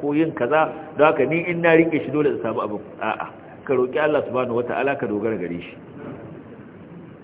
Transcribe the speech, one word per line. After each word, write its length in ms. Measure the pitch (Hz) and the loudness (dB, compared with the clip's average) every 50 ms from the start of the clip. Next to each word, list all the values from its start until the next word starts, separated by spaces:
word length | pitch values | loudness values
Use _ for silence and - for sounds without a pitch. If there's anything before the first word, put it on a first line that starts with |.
ko 120 | - 147 147 | -4 0 2
yin 180 | 151 165 160 143 | 2 2 2 0
kaza, 400 | - 120 123 143 156 156 151 - - - - - | -2 0 2 2 2 2 2 -2 -6 -14 -6 2
don 100 | - 147 | 6 6
haka 180 | 156 156 - - | 6 6 6 2
ni 180 | - 160 170 165 | 2 0 0 -2
in 140 | 175 175 170 | -2 -2 2
na 100 | 170 170 165 | 4 6 8
riƙe 280 | 160 165 165 156 139 - | 8 8 6 4 0 -2
shi 60 | - | 0
dole 160 | 147 151 151 139 | 0 0 2 2
in 120 | 117 107 - | 0 0 -2
samu 180 | 113 110 120 95 | -4 -2 -2 -2
abu. 180 | 107 104 101 92 - - - | -4 -4 -6 -10 -12 -10 -6
A'a, 280 | 98 110 - - - - - - - - - - - | -4 -4 -2 -4 -6 -10 -12 -16 -18 -20 -18 -10 -4
ka 100 | - 139 | 0 2
roƙi 240 | 127 127 127 127 151 | 2 2 2 2 2
Allah 220 | 151 151 151 139 - - | 2 4 4 2 0 0
subhanahu 340 | 113 127 127 120 117 117 120 | 0 -2 0 0 0 -2 -2
wata'ala 340 | 117 - - 131 139 139 135 | 0 0 0 0 0 0 0
ka 80 | - | -2
dogara 300 | 156 - 104 101 113 110 98 | -2 -2 -2 -2 -2 -2 -2
gare 220 | 87 85 87 85 | -4 -6 -6 -8
shi. 160 | 85 - - - - - - - - - - - - - - - - - - - - - - - - - - - - - - - | -10 -12 -16 -18 -18 -18 -16 -16 -14 -14 -14 -14 -14 -16 -16 -16 -18 -18 -18 -18 -18 -18 -20 -20 -20 -18 -18 -18 -18 -20 -20 -20